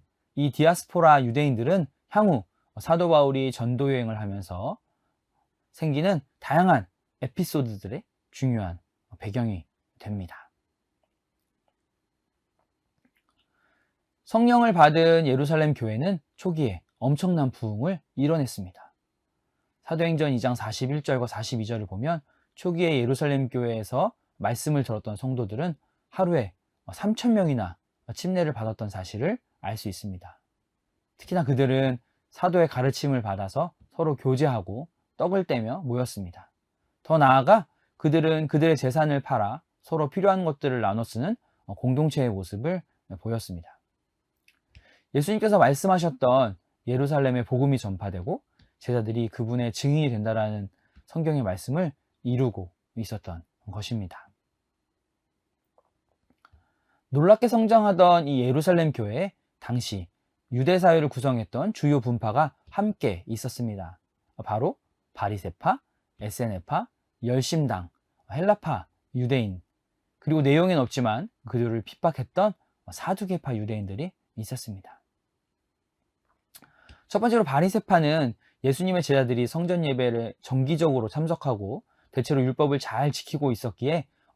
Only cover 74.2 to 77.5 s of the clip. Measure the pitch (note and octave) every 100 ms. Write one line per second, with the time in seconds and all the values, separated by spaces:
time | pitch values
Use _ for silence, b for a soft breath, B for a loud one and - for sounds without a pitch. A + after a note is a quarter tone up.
74.2 | _ - G#2+ C3 - G2 - - _ _
75.2 | _ _ _ _ _ _ _ _ _ _
76.2 | _ _ _ - b b b b - G3+
77.2 | A#3 A#3 D#3